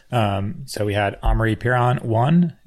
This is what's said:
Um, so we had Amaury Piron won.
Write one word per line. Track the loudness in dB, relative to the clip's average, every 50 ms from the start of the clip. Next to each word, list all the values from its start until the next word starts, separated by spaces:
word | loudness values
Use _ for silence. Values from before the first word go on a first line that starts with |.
| _ -4
Um, | -2 0 0 0 0 -2 -4 -6 -8 -10 -12
so | -10 -6 -4 -2
we | 0 0
had | 0 0 0 -2 -2
Amaury | -2 0 0 2 2 0 0 0
Piron | 0 0 2 2 2 2 0 -2 -2
won. | -2 0 0 2 4 4 4 2 2 -2 _ _